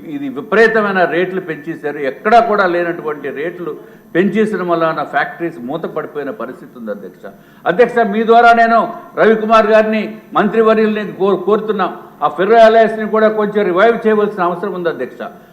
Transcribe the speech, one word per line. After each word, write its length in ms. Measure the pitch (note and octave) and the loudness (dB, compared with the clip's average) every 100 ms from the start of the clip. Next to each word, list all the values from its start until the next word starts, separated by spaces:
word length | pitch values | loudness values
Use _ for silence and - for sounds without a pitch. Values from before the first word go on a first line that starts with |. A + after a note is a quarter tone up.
| A#2 | -10
ఇది 220 | C#3+ C#3 | -10 -8
విపరీతమైన 720 | B2 - G#3 A3+ A3 G3+ F#3+ | -8 -2 2 4 2 0 0
రేట్లు 380 | E3 E3 F#3 F#3 | 0 0 -2 -4
పెంచేశారు, 560 | D#3+ D3+ D#3+ D#3+ D3 C#3+ | -8 -10 -10 -8 -8 -6
ఎక్కడా 420 | C3+ - G#3+ A#3 | -6 -4 2 4
కూడా 280 | A3 G#3 F#3 | 4 0 0
లేనటువంటి 640 | F3 F3 E3 D3+ D3 C#3 | 0 -2 -4 -6 -8 -8
రేట్లు 460 | B2 E3 F3+ D#3+ - - - - D#3+ | -8 -8 -8 -12 -12 -16 -20 -6 0
పెంచేసిన 480 | G3+ G#3+ G#3+ F#3 | 0 0 -2 -2
వల్ల 280 | F3+ E3 E3 | -2 0 0
నా 120 | D3+ | -2
ఫ్యాక్టరీస్ 520 | C#3+ C#3+ D3+ - E3+ D#3+ | -4 -2 -4 -6 -10 -8
మూత 220 | A#2+ E3 | -10 -8
పడిపోయిన 500 | F3+ D#3 C#3+ - C#3 | -6 -8 -8 -8 -8
పరిస్థితి 480 | A2 A#2+ B2+ - B2 | -8 -10 -12 -18 -14
ఉంది 120 | A2 | -10
అధ్యక్ష." 400 | G2 F#2+ - G2+ - - - - | -10 -12 -18 -20 -20 -20 -8 -4
అధ్యక్ష, 320 | F3+ A3+ A3+ | 0 0 2
మీ 260 | G#3+ G#3 A3 | -2 0 4
ద్వారా 280 | A3+ A#3+ | 6 6
నేను 400 | A#3 A3+ A3+ F3+ - - - | 6 4 2 0 -6 -10 0
రవికుమార్ 480 | G3+ G#3+ G#3+ A3 G#3+ | 2 2 4 2 4
గారిని, 520 | A3 G#3+ A3 F#3+ - - | 4 2 -2 -4 -10 -6
మంత్రివర్యుల్ని 800 | D#3 G3+ A3 A3 A3 G#3+ G#3+ F3 E3 | -2 0 2 2 2 2 -2 -6 -2
కో-, 160 | G3 F#3 | 0 0
కోరుతున్నాం, 600 | F3+ G#3+ G#3+ G3 F3+ - - - | 0 -2 -2 -4 -4 -6 -18 -4
ఆ 40 | D3 | -4
ఫెర్రో 300 | - G3 A#3 | -2 2 6
అల్లాయ్స్ని 500 | A3 G#3+ A3 A3 G#3+ | 6 6 4 0 -2
కూడా 220 | A3 G#3+ | 2 2
కొంచెం 360 | G#3+ G#3 G#3 F#3 | 2 -2 0 0
రివైవ్ 420 | F3 A3+ A#3 G#3+ | 2 2 2 0
చేయవలసిన 360 | G#3+ G#3 G#3 | 2 0 0
అవసరం 300 | F3 F3+ - | -2 -2 -6
ఉంది 160 | F3+ E3+ | -4 -4
అధ్యక్ష. 280 | B2+ B2 - G#2+ - - | -4 -8 -10 -14 -14 -20